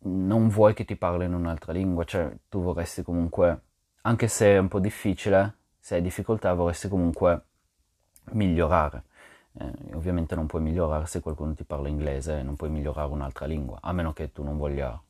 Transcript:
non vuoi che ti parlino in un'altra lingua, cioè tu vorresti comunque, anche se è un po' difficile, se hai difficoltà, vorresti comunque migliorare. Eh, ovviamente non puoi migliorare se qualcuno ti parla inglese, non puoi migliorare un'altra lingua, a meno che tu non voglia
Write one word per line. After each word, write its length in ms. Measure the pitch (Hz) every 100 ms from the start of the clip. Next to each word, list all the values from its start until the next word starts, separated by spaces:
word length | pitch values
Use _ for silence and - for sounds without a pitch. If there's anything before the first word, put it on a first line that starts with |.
| 98
non 420 | 92 92 110 113
vuoi 260 | 104 107
che 120 | 104 98
ti 100 | 101
parlino 400 | 90 87 90 87
in 80 |
un'altra 300 | 85 80 -
lingua, 320 | 85 95 85 82
cioè 260 | 95 78 52 _
tu 140 | 101
vorresti 420 | 90 85 85 -
comunque, 580 | 87 87 85 95 90 82 - _ _ _
anche 260 | - 113 113
se 200 | - 104
è 100 | 101
un 100 | 95
po' 100 | 104
difficile, 760 | 98 - 107 90 - 95 101 - _ _
se 160 | - 90
hai 60 |
difficoltà, 520 | 87 92 98 110 95
vorresti 340 | 87 87 87 98
comunque 560 | 95 87 80 92 82 - _ _ _ _ _ _ _ -
migliorare. 720 | 113 98 82 80 85 76 64 - _ - - _ -
Eh, 140 | 67 - -
ovviamente 420 | 80 85 87 82 82
non 120 | 78
puoi 140 | 85
migliorare 440 | 80 82 82 76 80
se 120 | 90
qualcuno 340 | 82 76 76
ti 100 | 76 -
parla 220 | 73 71
inglese, 520 | 76 73 69 73 78
non 140 | 67 73
puoi 140 | 78
migliorare 420 | 76 73 73 73
un'altra 340 | 73 69 - 69
lingua, 340 | 78 65 62
a 100 | -
meno 220 | 90 82
che 180 | 73 76
tu 120 | -
non 140 | 71 76
voglia 440 | 73 71 67 60 -